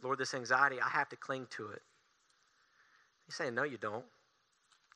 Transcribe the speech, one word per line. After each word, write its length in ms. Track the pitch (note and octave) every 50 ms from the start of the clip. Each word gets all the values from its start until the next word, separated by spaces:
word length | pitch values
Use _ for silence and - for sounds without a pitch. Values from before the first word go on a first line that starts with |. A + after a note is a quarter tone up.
| B2+
Lord, 160 | B2+ C3+ C3+
this 160 | C3+ - -
anxiety, 460 | C3 A#2+ A2+ B2+ B2+ C#3 C#3 C3 B2
I 80 | A#2+ C3
have 200 | - D#3 C#3+ -
to 60 | -
cling 300 | - - - C3+ C3 B2 -
to 200 | - - A2 G#2
it." 120 | - - - _ _ _ _ _ _ _ _ _ _ _ _ _ _ _ _ _ _ _ - _ - - _ _ _ _ _
He's 80 | - -
saying, 200 | - E3+ C3 A#2
"No, 100 | A#2+ C#3
you 140 | D3+ B2 G#2
don't. 260 | G#2+ G#2+ G#2 A#2+ B2+ - - _ _ _ _ _ _ _ _ _ _ _ - _ _ _ -